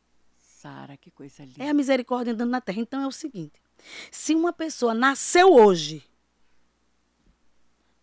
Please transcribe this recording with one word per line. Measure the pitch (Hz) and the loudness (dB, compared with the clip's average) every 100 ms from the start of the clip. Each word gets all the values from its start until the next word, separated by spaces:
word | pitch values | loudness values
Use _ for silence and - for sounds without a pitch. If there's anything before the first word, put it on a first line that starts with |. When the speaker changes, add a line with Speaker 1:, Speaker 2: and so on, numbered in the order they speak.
| _ _ _ _ | _ _ _ _
Speaker 1:
Sara, | _ - 147 139 135 139 | _ -20 -20 -20 -20 -20
que | _ | _
coisa | - 139 - | -20 -20 -20
linda. | 139 123 | -20 -12
Speaker 2:
É | 277 | -2
a | |
misericórdia | 294 262 262 247 247 240 | -2 0 -2 -2 -6 -4
andando | 226 240 | -4 -4
na | 254 | -4
terra. | - 190 | -6 -8
Então | 233 269 | -8 -8
é | 277 | -8
o | |
seguinte, | - 311 196 151 _ _ _ - - - | -8 -12 -12 -16 _ _ _ -20 -20 -14
se | - - | -6 -2
uma | 320 339 | 0 -2
pessoa | 339 320 - 240 | -4 -10 -4 -4
nasceu | 226 269 269 - 349 381 | 0 0 0 2 6 8
hoje, | 277 208 175 151 156 - _ _ _ _ _ _ _ _ _ _ _ _ _ _ _ _ _ _ _ | 8 8 6 -4 -12 -18 _ _ _ _ _ _ _ _ _ _ _ _ _ _ _ _ _ _ _